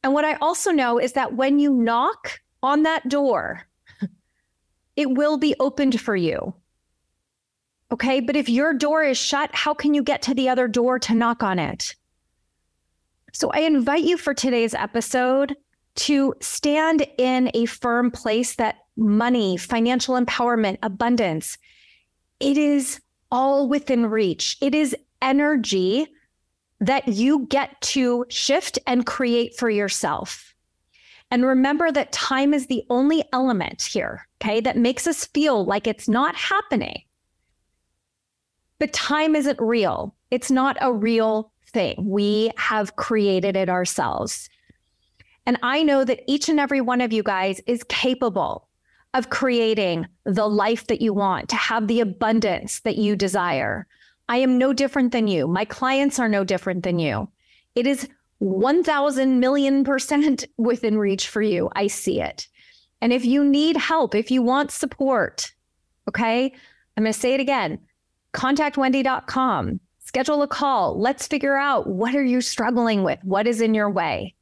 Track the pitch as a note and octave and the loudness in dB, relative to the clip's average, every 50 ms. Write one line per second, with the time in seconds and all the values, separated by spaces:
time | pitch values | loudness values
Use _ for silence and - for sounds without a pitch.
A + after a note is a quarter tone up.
0 | - C4+ C#4 D4 D4+ D4+ D4 - C#4+ D#4 - - - G4+ F4 D4 C4 A#3+ A#3 A#3+ | 0 2 2 2 2 0 0 0 0 -2 0 0 0 2 2 2 2 2 2 0
1 | A#3 B3 - C4+ C4 - C#4 A#3 C4 C4+ C#4+ C#4+ C#4+ C#4+ C4+ B3 A#3 A#3 A#3 A#3 | 0 0 0 -2 -2 -2 -2 0 2 2 4 4 4 4 4 4 2 2 2 2
2 | C4 F#4 A4 - - - - - _ _ _ _ - C4 C#4+ D4 D#4 D#4 D#4+ D4+ | 0 0 -2 -4 -10 -14 -14 -14 _ _ _ _ 0 0 2 2 2 2 0 -2
3 | - C4+ C#4 C#4+ C#4+ C4 A3 D#3+ - - - E3+ - _ _ _ _ - - _ | -2 -2 0 0 2 2 2 0 -2 -4 -8 -10 -14 _ _ _ _ -20 -10 _
4 | G#3 - - _ _ _ _ _ _ _ _ _ _ _ _ _ _ _ _ - | -10 -10 -10 _ _ _ _ _ _ _ _ _ _ _ _ _ _ _ _ -4
5 | D4+ C4 C4 B3+ D4 D4+ D#4 C4+ D#4 D4 C4 - C4 C#4 - - C#4+ C4 A#3 A3 | -2 0 0 0 2 0 0 2 0 0 0 0 -2 -2 0 0 0 2 2 0
6 | - - G#3 F#3+ F3 D#3+ - - - - - _ _ _ _ _ _ _ _ _ | -2 -2 -2 0 0 -2 -2 -4 -6 -8 -12 _ _ _ _ _ _ _ _ _
7 | _ _ _ _ _ _ _ _ _ _ _ _ _ _ _ _ _ _ A#3+ A#3 | _ _ _ _ _ _ _ _ _ _ _ _ _ _ _ _ _ _ -6 -2
8 | A#3 C4 C4 C#4 A#3 A#3 C#4 D4 C4+ A#3+ A#3 B3 C#4+ D#4+ D#4 A#3+ D4+ D4 D#4 D#4+ | 0 0 0 0 0 0 0 0 0 2 2 2 2 2 0 0 0 0 2 2
9 | D#4 C#4 B3+ - - - C#4+ C#4 D4+ - - - - D4 D4+ D4+ - D4 D4 D4 | 2 2 0 -2 -2 -2 -2 -2 -2 -4 -4 -4 -2 -2 -2 0 0 2 2 2
10 | A#3+ B3+ C#4 - - A#3+ C#4 A#3+ C4 B3+ B3+ B3 B3+ A#3+ G#3 A#3+ A#3 B3+ B3+ B3+ | 2 0 -2 -2 -2 -2 -2 0 0 0 2 2 0 0 0 0 2 2 0 0
11 | - - A#3 A3+ A#3+ A#3 A#3+ - A3+ G3 F#3+ F3+ D#3 C#3 - - - - - _ | 0 0 0 2 2 0 0 0 -2 -2 0 -2 -2 -4 -6 -8 -8 -10 -10 _
12 | _ _ _ _ _ _ _ _ _ _ _ _ _ _ _ _ _ _ _ _ | _ _ _ _ _ _ _ _ _ _ _ _ _ _ _ _ _ _ _ _
13 | _ _ _ _ _ - - - - - - D4+ D#4 E4 D#4 C#4 A#3 B3+ C#4+ E4 | _ _ _ _ _ -18 -8 -6 -4 -2 0 0 2 4 2 2 2 2 0 2
14 | D#4+ D#4 F4+ D#4+ - D4+ C#4 - - C4 B3 A#3+ A#3 A3 - - - G#3 - A#3 | 2 0 0 0 0 -4 -2 -2 -2 0 0 0 0 0 -2 -4 -6 -4 -4 -4
15 | A3+ - - B3+ B3 B3+ C4 C4+ C#4 C#4 C#4 _ _ _ _ _ _ _ _ - | -4 -2 -2 0 2 2 2 2 0 -2 -4 _ _ _ _ _ _ _ _ -6
16 | - - D4 C#4 C#4 C4+ - - - - - - - D4 D4 D#4 D#4 D#4+ E4 D4+ | 0 2 2 2 2 0 -2 -4 -8 -8 -8 -2 0 0 2 2 2 2 2 2
17 | D4 - - - B3+ B3+ B3+ B3+ B3+ B3 - A3+ A#3 A#3 - - - A#3+ A#3 A#3+ | 0 -2 -2 0 0 2 2 2 0 0 0 0 -2 -2 -4 -4 -2 0 0 2
18 | B3 B3 A#3+ - - A3+ G#3+ A3+ B3 - - - A#3 G#3+ - _ _ _ _ - | 0 0 -2 -2 -2 0 0 0 0 -2 -2 -2 -2 -2 -2 _ _ _ _ 0
19 | A3 G#3 G#3 G#3+ A#3 B3 B3 A#3+ G#3+ F#3+ F3+ F3 - - B3+ A#3 A3+ A#3+ B3+ B3 | 2 4 4 4 4 2 2 2 2 0 -2 -2 -4 -2 0 0 2 2 2 0
20 | - - B3+ B3 B3 A#3+ - - A#3+ A#3+ A#3+ A3+ G#3+ G3 F#3 - - A3+ F#3+ - | 0 0 0 0 0 -2 -2 -2 0 2 2 2 0 0 -2 -4 -6 -8 -4 -2
21 | A#3 A#3+ B3 A#3 A3 F3+ D#3 D#3+ - - - - _ _ _ _ _ _ _ _ | 0 2 2 2 2 0 -2 -4 -6 -8 -12 -12 _ _ _ _ _ _ _ _
22 | _ _ _ _ _ _ _ _ - C#4 C#4 D4 D4+ D4 C#4+ C#4+ C4 - - - | _ _ _ _ _ _ _ _ 0 2 2 4 4 4 2 2 0 -2 -8 -10
23 | _ _ _ _ _ _ B3+ B3 C4 C4+ C#4 C#4 C#4+ B3 C#4+ C#4+ C#4+ - C4 A#3+ | _ _ _ _ _ _ -2 0 2 2 4 2 2 2 0 -2 0 0 0 2
24 | A#3 G#3+ A3 A3 G#3+ F#3 E3 - - - - - C4+ C#4 B3 D4+ D#4 C4 B3+ - | 2 0 2 0 0 0 0 -2 -4 -6 -4 -2 -2 0 2 2 0 0 -2 -6
25 | _ _ _ _ B3+ C4 C4+ C#4 D4 D4 D4+ C4 A3 - G3 F#3+ F3+ F#3 G#3 C4 | _ _ _ _ 0 2 2 2 2 2 2 0 0 0 0 0 0 2 0 0
26 | D#4 - _ _ _ _ _ _ _ _ _ _ _ _ _ _ G#3 F#3 C4+ C4+ | -2 -4 _ _ _ _ _ _ _ _ _ _ _ _ _ _ -2 0 0 0
27 | - B3+ G3+ G3 A#3 C4+ D4+ D4 B3 - - C#4 C#4 - - _ - - - C#4 | 0 -2 -2 0 2 2 2 0 0 0 -2 -2 -2 -4 -8 _ -8 -4 -2 0
28 | B3+ B3 A#3+ A#3+ B3 A#3+ - - - - C#4 F4 F#4 - - - _ C4+ B3 B3+ | 0 0 0 -2 -4 -6 -6 -4 -2 0 0 0 -2 -4 -8 -6 _ 0 0 0
29 | B3 - - - C4 A#3+ A#3 A#3+ A#3+ A#3 - - B3 A#3 G#3+ G#3 G#3 F#3+ - - | 0 -2 -4 -2 0 0 2 0 0 -2 -4 -4 -2 0 0 0 -2 -2 -2 -4
30 | - D#3 D3 - - - - - - - _ _ _ _ _ _ _ _ _ _ | -2 -2 -4 -4 -6 -10 -12 -14 -16 -20 _ _ _ _ _ _ _ _ _ _
31 | _ - - - _ _ B3 A#3+ B3 C4 C4+ C4 C4 C#4 D4 D#4 E4+ E4 C#4 C#4+ | _ -20 -20 -20 _ _ 0 2 2 4 4 4 4 2 2 2 0 2 2 0
32 | B3 - - - - - C4+ C4 C#4 C#4+ D4+ C#4+ C4 - C4 A3+ - _ B3 B3 | -2 -2 -6 -6 -4 -2 0 2 2 2 2 0 0 -2 -4 -4 -2 _ 0 2
33 | C4+ C#4+ D#4+ D#4+ - _ - B3+ C4 C4 A#3+ F#3+ E3+ - - - - - - G#3 | 2 4 2 2 0 _ 0 0 2 2 0 0 -2 -6 -6 -8 -8 -4 -4 -4
34 | - - - F#3 - _ _ _ - G#3+ G#3 A3+ A3 B3 - - A#3 A#3+ B3+ - | -4 -4 -8 -12 -18 _ _ _ -4 -2 -2 0 0 0 0 2 2 2 0 0
35 | - E4+ D#4 - - - _ D4 D4+ D4+ B3+ G#3+ F#3 F3 G3 G#3 - A#3 G#3+ - | -2 -2 -2 -4 -6 -4 _ 0 2 2 2 2 0 0 -2 -2 -2 -2 -4 -2
36 | - - G#3+ A#3+ C#4 D#4+ E4+ - - - G4 G4+ G#4+ - C#4+ G#3 - - - - | -2 0 0 2 0 0 -2 -4 -4 -2 -2 -2 -2 0 -2 -2 -2 -4 -10 -12
37 | _ _ _ _ _ _ _ _ _ _ _ _ _ _ _ _ _ _ _ _ | _ _ _ _ _ _ _ _ _ _ _ _ _ _ _ _ _ _ _ _
38 | _ _ _ _ _ _ _ _ _ _ _ _ _ _ _ _ D4+ D4 - - | _ _ _ _ _ _ _ _ _ _ _ _ _ _ _ _ -6 -4 -4 -6
39 | - - C#4+ D4+ D#4 D#4+ D#4 D4+ C4+ C#4+ C4+ - A3+ A3 A#3+ A#3 G3 F3 F#2 - | -2 -2 0 0 2 2 2 2 2 0 -2 0 0 0 2 2 2 0 -2 -4
40 | D#2 G3+ _ _ _ _ B3+ B3+ - - C4+ C4 C4 C#4 - - - B3+ B3 G#3 | -6 -10 _ _ _ _ -4 -4 0 2 2 2 2 2 0 0 0 0 0 0
41 | G3+ A#3 A#3 A3+ A3+ A3 G#3+ G#3+ A3 A3 _ _ _ - - A#3 F#3 C3 - - | 0 2 2 2 2 2 0 0 -4 _ _ _ _ -6 -2 -2 -2 -2 -2 -4
42 | F3+ G#3+ F#3+ G#3 G3+ G3+ G#3 G#3+ A3 A3+ A3 - - - A3 G#3+ G#3 F#3+ - - | -4 -2 0 0 2 2 2 2 0 0 -2 -2 -4 -2 0 -2 -2 -4 -4 -8
43 | - - A#3 G#3+ G3+ G3+ F#3+ F#3 F3+ G3+ F#3+ G3 F#3+ F3 F3+ F3+ F3+ F3 - - | -4 0 0 2 2 2 2 2 0 0 0 0 0 0 0 0 0 -2 -2 -2
44 | D3 - - - A#2 - - - - - _ _ _ _ _ _ _ _ _ _ | -2 -2 -2 -4 -4 -6 -8 -10 -12 -18 _ _ _ _ _ _ _ _ _ _
45 | _ _ _ _ - _ _ _ _ - B3 - - A#3+ C4+ D4+ D#4+ D4 C#4 C4+ | _ _ _ _ -20 _ _ _ _ -4 -4 -2 -2 -2 0 2 2 2 2 2
46 | C4+ B3 A#3+ - - - C#4 D4 - - D#4 D4+ C#4+ C4+ C#4+ C4+ B3+ A#3 B3 B3 | 2 0 -2 -4 -2 -2 -2 -2 0 0 2 0 2 0 0 0 0 0 0 0
47 | B3 A#3 A3 A3 G3+ G#3+ G3 F#3 F#3+ G3 F#3+ F#3+ - - B3 A#3 - _ - - | 0 0 0 0 0 0 -2 0 -2 -2 -4 -4 -4 -4 -4 -4 -4 _ -6 -2
48 | - B3+ B3+ B3+ C4 A#3 F3+ F#3+ D3+ - - - _ _ _ _ _ _ _ _ | -2 -2 0 0 -2 -2 0 -2 -2 -2 -4 -8 _ _ _ _ _ _ _ _
49 | _ _ - C4 B3 B3+ - - C#4 C4 B3 A#3 A3+ A3 A3 G#3+ G3+ F3+ E3+ E3 | _ _ -4 -4 -4 -4 -4 -2 0 0 2 2 2 2 0 0 0 0 -2 -2
50 | E3 - _ _ _ - F#3+ G#3+ G#3+ G#3+ G#3 G#3 G3 G#3+ A#3 A3+ - - A3+ - | -6 -8 _ _ _ -2 0 0 0 0 2 2 2 0 0 -2 -2 -4 -2 0
51 | A#3 A3 G3 G3+ G3+ G3 F#3 - - - - A3 - - A3+ A#3 G#3+ G3+ A#3 A#3+ | 0 0 0 0 0 0 0 -2 -4 -4 -4 -4 -2 -2 -2 -2 0 0 0 0
52 | A3+ G3+ F3+ - A#3 A3 A3+ A3+ A3 G3+ F3+ - - G#3 - - _ A3+ F3+ - | 0 0 -2 -2 0 2 2 2 2 0 -2 -2 -6 -8 -10 -6 _ -4 -2 0
53 | G#3+ G3+ G#3 G3 G3+ F#3 F#3+ G3+ F3 F3 D3+ C3 - G#2+ G#2 - F#3 _ _ _ | 0 0 0 0 0 0 0 0 0 0 -2 -2 -2 -4 -6 -6 -10 _ _ _
54 | _ _ _ _ _ - A#3 B3 C4 C4 B3+ B3 B3+ C4+ C4+ A3+ C#4 C4+ C4+ C#4+ | _ _ _ _ _ -2 0 2 2 4 4 4 2 2 2 0 0 0 0 0
55 | B3+ B3 A#3+ A#3+ A3 G#3 F#3+ D#3+ C3 D#3+ F3 F#3 G#3+ - - - C4 B3+ C4+ C4+ | 0 0 2 0 0 0 2 0 0 0 0 -2 -2 -4 -4 -4 -2 0 2 2
56 | C#4 C#4 C#4 - B3 A3 G#3 G3+ G3 F#3 G3 F3 - G3 F3+ F#3 E3+ F#3 F3 E3+ | 2 0 0 0 0 2 2 0 0 0 -2 -2 -2 -4 -4 -4 -2 -2 0 0
57 | D#3+ D3 A2 F2 - - _ _ _ _ _ _ _ _ _ A#3+ A#3+ C4+ C#4 C4 | 0 0 -2 -2 -4 -6 _ _ _ _ _ _ _ _ _ 0 0 0 0 -2
58 | C4 - - _ _ _ _ _ G#3 G3 F#3+ F#3+ G#3+ C4 D4 F4+ E4+ - D4+ C#4+ | -4 -12 -14 _ _ _ _ _ -4 -2 0 2 2 2 4 2 2 2 0 2
59 | C#4 D4 C4+ C4 C4+ C4 C4 B3 B3+ B3+ C#4 C#4+ C#4 C4+ C#4 C#4 C4+ C#4 C#4 C4 | 0 0 0 0 2 2 2 2 2 2 2 2 2 2 2 2 2 2 0 -2
60 | - - D4+ C#4+ D4 D#4 C4 - - - _ - A3+ A#3+ A#3+ A#3+ - A3 G#3+ G#3+ | 0 0 0 2 2 2 2 0 -4 -12 _ -2 0 0 0 0 0 0 0 2
61 | G#3 G3+ G3 G3 - - - G#3+ G#3+ G#3+ F#3+ F3 F3+ - - - G3+ G#3+ - - | 2 0 0 -2 -4 -4 -2 -2 0 0 0 0 -2 -4 -2 -2 -2 -2 -4 -4
62 | - F#3+ - - D#2 - - - - _ _ _ - - - _ _ _ _ _ | -4 -2 -2 -2 -4 -6 -8 -12 -16 _ _ _ -20 -20 -20 _ _ _ _ _
63 | - A#3+ A#3+ B3+ A#3+ A#3 C4 C#4+ C#4+ C#4+ C#4 C#4+ D4+ D#4+ E4 D4+ - - E4 D#4+ | 0 0 0 2 2 2 2 4 4 4 4 4 2 2 0 0 0 0 0 0
64 | C#4 G#3 - G#3 A3+ - B3+ C4 A#3+ A#3+ B3+ C#4 D4 C#4+ - - - - - _ | 0 0 0 -2 -2 0 0 0 2 2 2 0 0 -2 -4 -6 -6 -6 -4 _
65 | C#4 C4+ C4 A3 E3 - _ - - - _ _ _ _ _ _ _ _ _ _ | 0 0 2 0 0 -2 _ -8 -10 -10 _ _ _ _ _ _ _ _ _ _
66 | _ - - - A3+ A3+ A3+ A#3+ C4 C4+ C4 - - - _ _ _ _ _ - | _ -8 -4 -2 0 0 2 0 0 -2 -4 -10 -20 -20 _ _ _ _ _ -2
67 | A3 A3 G#3+ - - B3 C4 C4+ C4+ C4 C#4 B3+ G3 D#3 D#3+ - _ _ _ _ | -2 -2 0 0 0 0 0 0 0 0 0 0 -2 -4 -6 -8 _ _ _ _
68 | _ _ _ _ _ _ - - - C4 C#4+ C#4 D4+ D4 C#4+ C#4+ C4+ C4 B3+ C4+ | _ _ _ _ _ _ -8 -2 0 0 2 2 0 0 0 0 2 2 2 2
69 | C4 C4+ C4 - - - - C4 C4 C4 G3+ D3 G#2 F2+ - F#3+ _ _ _ _ | 2 0 -2 -2 -6 -6 -2 0 0 0 0 0 -2 -4 -6 -8 _ _ _ _
70 | - - - B3+ C4 - D4+ D4 C#4+ C#4+ - - C#4+ C#4 C4 A3 F3+ C#3+ E2+ F3+ | -20 -6 -4 -2 0 2 2 2 0 -2 -2 -2 0 0 2 2 2 0 0 0
71 | G#3 B3 C#4+ - - - D#4 C#4 C#4+ C#4 C#4 C4+ C#4 C#4+ C4+ G#3+ - - G3 F3+ | 0 -2 -2 -2 -4 -4 -4 -2 0 0 0 0 0 2 0 0 0 -2 -2 -2
72 | A3 A#3+ B3+ C#4+ C#4 B3 A#3+ B3+ A#3+ - - - A3+ A3+ B3 A#3+ A#3 A3+ A3 G3+ | -2 0 0 0 2 2 2 0 0 -2 -4 -2 -2 0 2 2 2 2 2 2
73 | F#3+ E3 C#3+ - - F#3+ F#3+ G3 G#3+ A#3+ A#3+ A3 A3+ A3 A3 G#3+ G#3 G#3 G3+ F#3+ | 2 0 -2 -2 -2 -2 0 0 2 0 2 2 2 2 2 2 0 0 0 -2
74 | E3+ D#3 A2+ - - F#3 _ _ | -2 -2 -4 -4 -6 -10 _ _